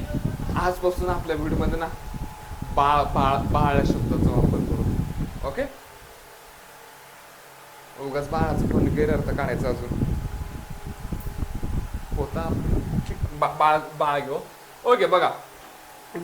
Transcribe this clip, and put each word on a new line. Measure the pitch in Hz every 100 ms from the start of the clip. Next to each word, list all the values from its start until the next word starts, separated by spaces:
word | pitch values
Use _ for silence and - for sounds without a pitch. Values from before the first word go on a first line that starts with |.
| - - - - - -
आजपासून | 180 180 180 180 185
आपल्या | 175 160 156
व्हिडिओमध्ये | 156 156 160 165
ना | 160 - - - - - - - - -
बाळ, | 143 147
बाळ, | 139 156 135 139
बाळ | - 147 147 139
या | -
शब्दाचा | - - 160 -
वापर | - - -
करू. | - - - - - - - - 135
ओके? | 180 277 - - - - - - - - - - - - - - - - - - - - - - -
उगाच | 139 143 143
बाळाचं | 160 160 147 -
पण | - 147
गैरअर्थ | 143 151 143 -
काढायचा | 135 135 120 131
अजून | 120 120 - - - - - - - - - - - - - - - - - - - - - - -
होता. | - 160 165 - - - - - - - -
बा-, | - - -
बाळ, | 156 156 - -
बाळ | 151 143
घेऊ. | 131 143 - - - - -
ओके, | 247 175
बघा, | 180 139 - - - - - - - - 175